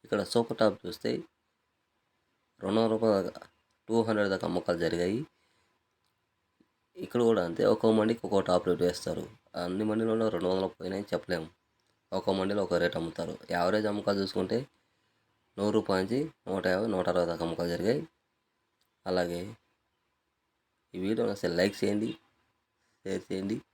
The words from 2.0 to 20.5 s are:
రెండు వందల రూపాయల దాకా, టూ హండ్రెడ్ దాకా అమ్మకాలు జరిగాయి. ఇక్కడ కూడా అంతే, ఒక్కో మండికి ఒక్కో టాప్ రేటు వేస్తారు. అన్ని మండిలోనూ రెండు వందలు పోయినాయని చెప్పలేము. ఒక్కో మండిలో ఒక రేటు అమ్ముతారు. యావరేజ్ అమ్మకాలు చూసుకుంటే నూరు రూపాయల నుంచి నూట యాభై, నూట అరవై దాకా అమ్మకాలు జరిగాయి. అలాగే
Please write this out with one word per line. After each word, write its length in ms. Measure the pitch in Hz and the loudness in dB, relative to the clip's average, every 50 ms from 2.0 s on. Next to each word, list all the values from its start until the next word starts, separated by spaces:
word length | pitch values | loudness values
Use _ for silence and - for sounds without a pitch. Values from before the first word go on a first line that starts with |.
| _ _ _ _ _ _ _ _ _ _ _ _ - | _ _ _ _ _ _ _ _ _ _ _ _ -4
రెండు 140 | 95 101 113 | 0 2 2
వందల 120 | 113 110 110 | 4 4 2
రూపాయల 200 | 110 117 110 104 98 | 2 4 4 4 4
దాకా, 220 | 92 - - - - - _ _ _ _ _ _ _ | 2 -2 -8 -12 -20 -20 _ _ _ _ _ _ _
టూ 80 | - 113 117 110 110 | 0 0 2 2 2
హండ్రెడ్ 200 | 107 107 101 98 95 | 2 2 2 2 0
దాకా 120 | 90 87 85 | 0 0 0
అమ్మకాలు 300 | 87 90 - - 90 85 85 | -2 -2 0 0 0 0 0
జరిగాయి. 360 | 80 85 85 87 90 104 123 156 - _ _ _ _ _ _ _ _ _ _ _ _ _ _ _ _ _ _ _ _ _ _ _ _ _ _ _ _ _ _ _ _ _ | 0 0 0 0 0 0 -2 -4 -8 _ _ _ _ _ _ _ _ _ _ _ _ _ _ _ _ _ _ _ _ _ _ _ _ _ _ _ _ _ _ _ _ _
ఇక్కడ 240 | - - - - 120 120 113 | -14 -12 -4 0 2 4 4
కూడా 120 | 113 98 87 | 4 4 2
అంతే, 160 | 85 85 - 101 104 | -2 0 2 4 4
ఒక్కో 160 | 107 - - 113 110 | 4 4 4 4 4
మండికి 260 | 110 107 110 117 - - | 4 4 2 0 -2 -2
ఒక్కో 140 | - 101 98 90 - | 0 0 0 4 4
టాప్ 180 | 90 90 - | 2 2 4
రేటు 160 | 92 87 82 87 | 2 0 2 2
వేస్తారు. 380 | 87 87 - - 80 80 78 80 - - _ _ _ - 85 87 | 0 0 -2 -6 -4 -4 -6 -8 -12 -16 _ _ _ -8 -6 -6
అన్ని 200 | 90 92 98 107 107 | -4 -4 -2 -2 0
మండిలోనూ 360 | 107 110 110 113 110 113 110 107 101 | 0 0 0 0 0 0 0 0 0
రెండు 140 | 85 87 90 | 0 0 0
వందలు 180 | 95 95 95 90 - | 0 0 0 -4 -6
పోయినాయని 320 | _ 85 90 95 98 104 - - | _ -8 -6 -6 -6 -4 -4 -4
చెప్పలేము. 340 | 85 - - 90 82 78 80 _ _ _ _ _ _ _ _ _ _ _ _ 95 | -4 -2 -4 -4 -4 -4 -10 _ _ _ _ _ _ _ _ _ _ _ _ -6
ఒక్కో 140 | 95 - 101 95 | -2 0 0 0
మండిలో 240 | 95 95 98 101 104 95 | 0 0 0 0 -2 0
ఒక 100 | 90 90 85 85 | 0 2 2 2
రేటు 140 | 87 - 82 | 0 0 -2
అమ్ముతారు. 340 | 82 82 80 - 85 82 - - - - 87 | -6 -4 -6 -6 -6 -6 -8 -12 -8 -4 -2
యావరేజ్ 320 | 87 85 92 104 107 107 104 | 0 2 2 2 2 0 0
అమ్మకాలు 260 | 104 104 95 101 101 101 | -2 -2 -2 0 0 0
చూసుకుంటే 360 | 98 95 - 101 92 95 110 120 143 - _ _ _ _ _ _ _ _ _ _ _ _ _ _ _ _ _ | -2 -2 -2 -4 -2 0 -2 -2 -4 -6 _ _ _ _ _ _ _ _ _ _ _ _ _ _ _ _ _
నూరు 160 | - 101 104 104 | -2 -2 2 2
రూపాయల 240 | 107 101 - 98 92 95 | 2 2 2 0 0 2
నుంచి 160 | 92 113 135 151 160 - _ _ | 0 -2 -2 -2 -4 -10 _ _
నూట 160 | 95 92 95 - 95 92 | -4 -4 0 2 2 2
యాభై, 140 | 95 110 117 101 | 2 0 0 0
నూట 120 | 92 90 90 87 | 0 0 2 2
అరవై 120 | 90 87 85 | 2 0 0
దాకా 120 | 85 82 85 | -2 -4 -4
అమ్మకాలు 240 | 85 82 82 87 85 85 | -4 -2 -2 -2 -2 -2
జరిగాయి. 280 | 85 87 107 127 151 160 - _ _ _ _ _ _ _ _ _ _ _ _ _ _ _ _ _ _ _ | 0 0 0 0 0 -4 -10 _ _ _ _ _ _ _ _ _ _ _ _ _ _ _ _ _ _ _
అలాగే 360 | 92 92 92 87 87 87 87 92 104 113 _ _ _ _ _ _ _ _ _ _ _ _ _ _ _ _ _ _ _ | -2 0 0 0 -2 -4 -8 -8 -10 -14 _ _ _ _ _ _ _ _ _ _ _ _ _ _ _ _ _ _ _